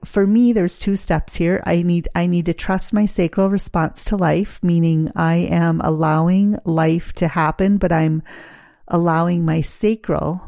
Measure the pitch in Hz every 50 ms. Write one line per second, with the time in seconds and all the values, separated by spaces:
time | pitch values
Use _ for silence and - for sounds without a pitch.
0 | - - - 208 196 196 214 233 247 240 233 220 175 180 - - - 202 196 196
1 | - - 170 156 - - - - 170 170 185 - - - 170 175 170 175 175 175
2 | 165 - - 175 175 180 175 175 165 175 165 - - - 190 185 - - - 208
3 | 214 202 - - 180 160 - - 190 190 202 196 - - - 175 160 151 - -
4 | - - 214 196 180 160 156 165 208 - - - - 175 170 170 165 165 160 156
5 | 156 - - - 165 165 165 170 175 - 165 170 170 170 165 165 - - 156 156
6 | 160 156 156 160 160 175 185 190 202 208 208 - - 175 165 165 160 160 160 170
7 | - - - - 180 160 - 175 156 151 160 - 190 196 202 202 - 175 170 160
8 | 160 160 160 160 - - - - - - - - - - _ _ - - - 170
9 | 170 170 160 165 170 175 175 170 165 160 156 165 151 - - - - 214 226 220
10 | - - 160 147 156 151 170 185 -